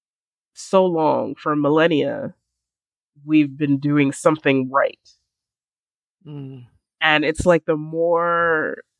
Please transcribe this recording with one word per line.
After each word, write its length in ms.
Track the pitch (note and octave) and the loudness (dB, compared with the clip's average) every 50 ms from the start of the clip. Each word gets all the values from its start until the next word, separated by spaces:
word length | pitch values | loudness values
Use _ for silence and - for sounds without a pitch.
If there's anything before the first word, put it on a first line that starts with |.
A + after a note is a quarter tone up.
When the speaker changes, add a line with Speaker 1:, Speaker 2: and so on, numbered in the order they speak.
| _ _ _ _ _ _ _ _ _ _ _ | _ _ _ _ _ _ _ _ _ _ _
Speaker 1:
so 320 | - - - - F#3+ F#3 | -20 -10 0 2 2 2
long, 520 | F#3 E3+ D#3+ D#3 D3 C3+ A#2+ A#2 A2 A2 | 4 2 0 2 2 2 0 -2 -6 -8
for 200 | - - D#3+ D3+ | -8 -4 -4 -2
millennia, 760 | D3 C#3+ C#3+ D3+ D#3 D#3+ E3+ E3+ C#3+ C3+ C3+ A#2 - C3+ - - _ _ _ _ _ _ _ _ _ _ _ _ _ _ _ _ D3 C#3+ | 0 2 2 2 4 2 2 2 0 0 -2 -4 -6 -8 -10 -12 _ _ _ _ _ _ _ _ _ _ _ _ _ _ _ _ _ -6
we've 320 | D3 D#3 D#3 D3+ C#3+ C3+ | 0 2 2 2 2 -2
been 220 | C#3 D3+ C#3+ C#3+ C3+ | -6 -2 0 0 0
doing 340 | C#3+ D3 D3 D3 C#3+ C#3 C3+ | 0 0 2 2 2 0 -2
something 560 | - - E3+ D#3 D3+ - D3 C3+ C3+ C3 C3 | 0 0 0 0 2 0 0 0 0 0 0
right. 280 | C3 C#3 - - - _ _ _ _ _ _ _ _ _ _ _ _ _ _ _ _ _ _ _ _ _ _ _ _ _ _ | 0 0 -2 -2 -4 _ _ _ _ _ _ _ _ _ _ _ _ _ _ _ _ _ _ _ _ _ _ _ _ _ _
Speaker 2:
Mm. 400 | D3 D3+ C#3+ C#3 C3+ C3+ C3 B2 A#2 _ _ _ _ _ _ | -16 -14 -14 -14 -14 -16 -18 -20 -20 _ _ _ _ _ _
Speaker 1:
And 240 | - D#3 D3+ D3+ D3+ | 0 2 2 2 0
it's 220 | C#3 D#3+ - - | -2 -2 0 2
like 180 | F3+ F3 D#3+ - | 2 2 2 2
the 120 | - E3 | -2 -4
more 1040 | D3+ D3+ D#3 D#3+ E3 E3 E3+ E3+ E3+ E3+ E3+ E3+ E3+ E3+ E3+ E3 D#3 D3+ E2+ - - - _ _ _ | -4 -4 -8 -4 -2 0 0 0 0 0 0 0 0 0 0 0 -2 -2 -4 -6 -8 -14 _ _ _